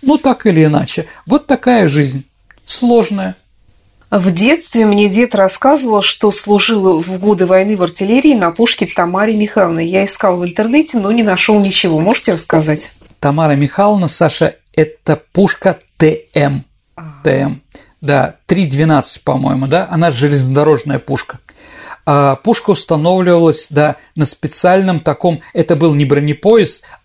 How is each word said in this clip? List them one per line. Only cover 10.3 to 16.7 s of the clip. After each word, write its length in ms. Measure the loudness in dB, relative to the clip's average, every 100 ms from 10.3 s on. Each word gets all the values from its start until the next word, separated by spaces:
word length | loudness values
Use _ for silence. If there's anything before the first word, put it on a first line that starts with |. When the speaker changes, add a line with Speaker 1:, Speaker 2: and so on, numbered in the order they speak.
| -2
Speaker 2:
в 80 | -4
интернете, 540 | -4 0 0 0 -2
но 120 | -2
не 120 | 0
нашел 360 | 0 0 2 2
ничего. 400 | 2 0 0 0
Можете 340 | 0 0 -2
рассказать? 580 | -4 -2 -2 0 -4 -6 _ -20 _
Speaker 1:
Тамара 360 | -2 0 0 0
Михайловна, 520 | 0 0 0 2 0
Саша, 480 | 0 0 0 -2 -4 _
это 460 | -2 -2 -2 -4 -4 _
пушка 460 | 0 0 0 -2 -2 _ 0
Т 280 | 0 0 -4
М. 300 | -2 -2 -2 -10